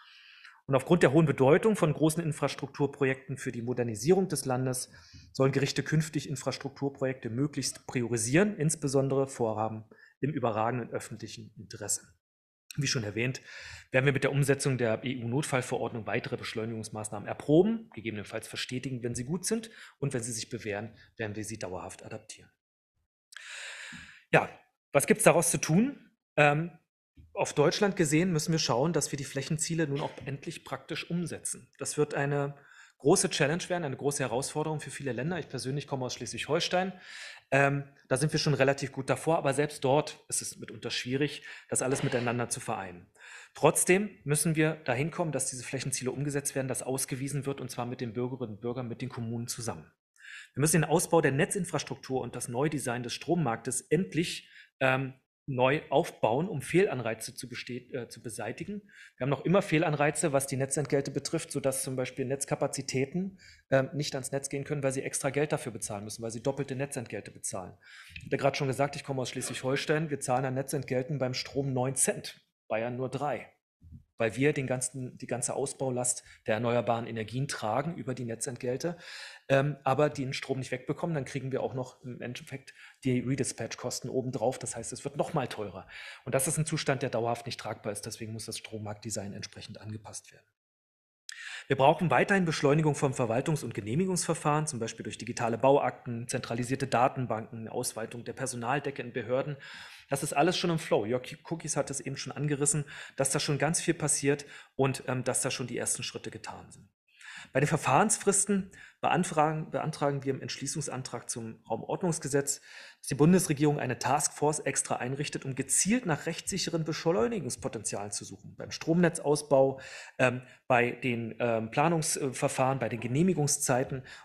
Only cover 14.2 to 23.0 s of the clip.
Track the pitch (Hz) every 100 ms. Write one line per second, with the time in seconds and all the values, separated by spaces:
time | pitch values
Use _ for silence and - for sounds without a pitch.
14.2 | 139 143 139 139 143 123 117 110 123 127
15.2 | 117 131 156 131 123 - 110 117 101 101
16.2 | - 120 - 110 110 113 104 107 107 104
17.2 | 98 113 - 156 208 226 - - 113 104
18.2 | - 113 - 117 - 127 135 123 120 120
19.2 | 123 180 - 226 - - - _ 143 127
20.2 | 117 113 - 113 107 101 110 - - -
21.2 | 110 104 104 110 92 90 92 - - 110
22.2 | - - 90 _ _ _ _ _